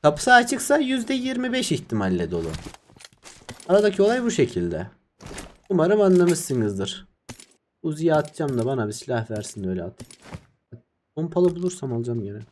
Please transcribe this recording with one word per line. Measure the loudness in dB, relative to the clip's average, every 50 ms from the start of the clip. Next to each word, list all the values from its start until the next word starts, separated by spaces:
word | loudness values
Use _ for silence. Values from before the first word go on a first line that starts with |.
Kapısı | 4 4 2 4 4 6 6
açıksa | 6 6 4 -2 -4 2 2 2
yüzde | 2 2 0 0 -2 -2 -2 -2
yirmi | -2 -2 -4 -4 -2 -2 -2 -2
beş | -2 0 0
ihtimalle | -2 -4 -2 -4 -4 -2 0 0 0 0 -2 -2
dolu. | -2 -4 -4 -4 -8 -8 -12 -14 -18 -18 _ _ _ -20 -20 -20 _ _ _ -20 -20 -20 -18 -20 -18 -16 -2 2
Aradaki | 2 4 4 2 2 4
olay | 2 4 4 2 0
bu | -2
şekilde. | 2 2 0 0 0 -4 -4 -2 -4 -6 -8 -10 _ _ _ _ _ _ -18 -16 -14 -14 -16 -16 -20 _ _ _
Umarım | 0 2 4 4 4 4
anlamışsınızdır. | 6 6 6 6 6 4 4 0 -2 -2 0 0 0 0 -2 -4 -6 -6 -8 -12 -16 _ _ _ _ -18 -18 -18 -18 _ _ _ _ _ _ _ -8
Uzi'ye | -6 -4 0 0 2 2
atacağım | 2 0 -2 -6 -6 -4 -2 -2
da | -2 -2
bana | -2 -2 -2 -4
bir | -6 -6
silah | -10 -8 -4 -4 -4 -4 -4
versin | -6 -8 -8 -8 -10 -8 -6
de | -4
öyle | -4 -4 -6
atayım. | -10 -12 _ -20 -20 -20 _ -20 -20 -20 -20 _ _ _ _ _ _ -20 -20 _ _ _ _ _ _ _
Pompalı | -6 -6 -2 0 2 2 2 2
bulursam | 0 -4 -6 -6 -6 -6 -4 -4
alacağım | -4 -4 -4 -4 -6 -6
gene. | -8 -10 -12 -16 _